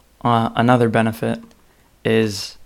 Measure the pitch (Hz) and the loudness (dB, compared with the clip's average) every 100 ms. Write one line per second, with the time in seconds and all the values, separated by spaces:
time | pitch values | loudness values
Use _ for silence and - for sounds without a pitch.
0 | _ _ 120 117 117 - 120 123 117 113 | _ _ 0 0 0 0 2 4 2 2
1 | 113 110 117 117 - _ _ _ _ _ | -2 -4 -6 -6 -12 _ _ _ _ _
2 | - 110 110 101 - - | 0 0 0 -4 -12 -16